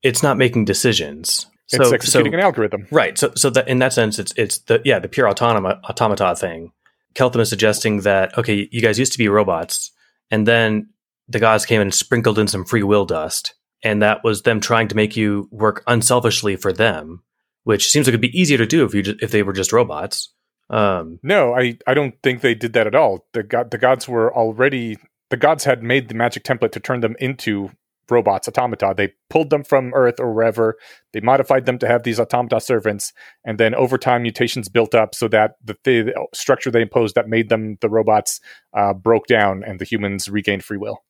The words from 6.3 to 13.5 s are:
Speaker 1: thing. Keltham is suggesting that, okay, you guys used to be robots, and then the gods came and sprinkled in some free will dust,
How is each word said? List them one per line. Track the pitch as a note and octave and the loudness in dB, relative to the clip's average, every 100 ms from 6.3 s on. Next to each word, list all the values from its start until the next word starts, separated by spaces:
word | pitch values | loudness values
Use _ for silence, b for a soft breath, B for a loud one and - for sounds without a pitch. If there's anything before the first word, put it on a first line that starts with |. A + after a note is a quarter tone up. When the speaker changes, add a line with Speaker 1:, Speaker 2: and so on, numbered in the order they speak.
| F2 | 0
Speaker 1:
thing. | F#2+ E2 E2 _ _ _ _ | -4 -6 -14 _ _ _ _
Keltham | - B2+ B2 | 0 0 2
is | A2 | 0
suggesting | G#2 A2 G#2 A2+ G#2 | 2 0 2 0 0
that, | G2 G2 F#2+ - | 2 2 0 -2
okay, | A2+ G#2 G2+ | -2 -2 -2
you | A#2 | -2
guys | A2+ G#2 | 0 2
used | B2+ | -2
to | - | 0
be | A2 | 2
robots, | G2+ G2 E2+ E2+ - - _ _ _ _ | 2 2 -2 -4 -8 -10 _ _ _ _
and | A2 G#2+ | 0 2
then | A#2 A2+ G#2+ G#2+ _ _ _ _ | 4 2 -2 -6 _ _ _ _
the | G#2+ | 0
gods | A2 A2 - | 2 2 2
came | A2+ | 0
and | G2 | 2
sprinkled | F#2 - B2 A#2 G#2 | -2 0 0 2 2
in | G#2+ | 0
some | G2 | -2
free | F2+ A#2 | -2 -2
will | G2 G#2 | 2 2
dust, | G2 D#2+ D#2 - - | 0 -4 -6 -8 -10